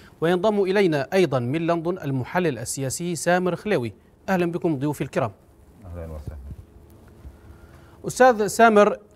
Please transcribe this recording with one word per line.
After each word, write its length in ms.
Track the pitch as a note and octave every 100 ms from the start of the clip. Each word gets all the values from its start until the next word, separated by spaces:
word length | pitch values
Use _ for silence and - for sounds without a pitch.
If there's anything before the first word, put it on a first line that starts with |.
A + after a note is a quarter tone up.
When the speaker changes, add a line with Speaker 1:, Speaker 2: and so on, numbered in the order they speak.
| - -
Speaker 1:
وينضم 420 | D#3+ F#3 G#3+ G#3
إلينا 460 | F#3 G3+ F#3 D3 C3
أيضًا 260 | F#3+ D#3+ C3+
من 280 | A#2+ E3 E3
لندن 320 | E3+ E3 F#3
المحلل 600 | C#3+ C3 A#2+ F3+ E3 A#2
السياسي 560 | A#2 C#3 C3+ - F3
سامر 420 | E3 E3+ F3+ F3+ E3+
خليوي. 360 | G#3+ E3 A2+ - _ _ -
أهلًا 240 | F#3 E3+
بكم 260 | D#3+ F3 C3+
ضيوفي 220 | D3 C#3
الكرام. 320 | C#3 F3 A2+ - _ - - -
Speaker 2:
أهلًا 280 | F#2+ E2+ D#2+
وسهلًا. 260 | D2+ - D2 - - - - - - - - - - - - - - - - -
Speaker 1:
أستاذ 400 | - B3+ G#3+ G3
سامر، 500 | - A3+ G#3 G#3 - -